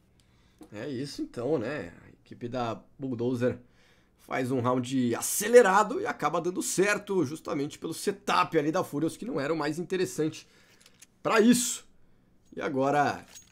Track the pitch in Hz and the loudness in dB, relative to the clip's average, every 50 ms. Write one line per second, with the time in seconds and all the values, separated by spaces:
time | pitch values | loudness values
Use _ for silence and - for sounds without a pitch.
0 | _ _ _ _ _ _ _ _ _ _ _ - - - 110 104 123 147 135 117 | _ _ _ _ _ _ _ _ _ _ _ -20 -20 -18 -14 -12 -10 -8 -6 -6
1 | 143 147 - - 302 - - 123 117 135 160 143 107 123 151 139 90 87 - - | -8 -8 -8 -10 -10 -8 -8 -6 -2 -2 -2 -2 -2 -4 -6 -8 -10 -12 -14 -18
2 | - - - - _ - - - 123 117 123 127 120 113 110 95 - - _ - | -20 -20 -20 -20 _ -20 -14 -12 -10 -8 -6 -4 -4 -4 -6 -8 -10 -18 _ -10
3 | 135 131 123 110 120 123 131 120 123 123 - - - _ _ _ _ _ _ _ | -8 -6 -4 -2 -2 -2 0 0 0 0 -2 -4 -8 _ _ _ _ _ _ _
4 | _ _ _ _ - - - 131 131 120 135 131 113 127 127 131 123 123 135 131 | _ _ _ _ -10 -6 -4 -4 -2 -2 -2 0 0 0 0 0 -2 -2 -2 0
5 | 123 120 113 - - - - - 202 214 240 247 233 190 185 202 208 190 269 370 | 0 0 0 -2 -4 -4 -4 -2 4 8 8 10 10 8 6 4 4 2 0 -4
6 | - 139 131 - 143 147 156 175 156 175 185 170 - - - 170 190 208 202 202 | -4 -6 -4 -2 -2 -2 -2 -2 -2 -2 -4 -4 -4 -2 0 0 2 2 0 -2
7 | 190 - 196 185 156 127 156 - - - 170 147 139 156 - - - 165 160 - | -2 -2 0 0 0 0 -4 -8 -8 -6 -4 -4 -4 -6 -8 -10 -10 -10 -10 -6
8 | - 202 190 - - - 175 180 180 - - 160 143 156 156 185 165 - - 143 | -4 -6 -6 -4 -2 0 2 2 2 2 2 0 2 2 0 0 -2 -2 -4 -2
9 | 156 160 - - 196 233 - 156 135 147 165 156 147 151 151 170 175 - 190 185 | -2 -2 -4 -6 -8 -6 -4 -2 -2 -2 -2 -2 -2 -2 -4 -4 -6 -4 -2 -2
10 | 185 180 - - 151 156 - - - _ _ - - _ _ - - - _ _ | -2 -2 -2 -2 -2 -4 -4 -8 -14 _ _ -20 -20 _ _ -20 -20 -20 _ _
11 | - - _ _ - 160 214 226 214 240 240 - - - - - - - - - | -20 -20 _ _ -2 2 4 6 8 8 6 6 4 -2 -4 -8 -12 -18 -20 -20
12 | - - - _ _ _ _ _ _ _ - - - 190 139 131 135 139 143 147 | -20 -20 -20 _ _ _ _ _ _ _ -10 -6 -6 -2 0 0 2 2 4 2
13 | 139 123 98 90 - - - - - _ | 2 2 0 -4 -10 -18 -20 -20 -20 _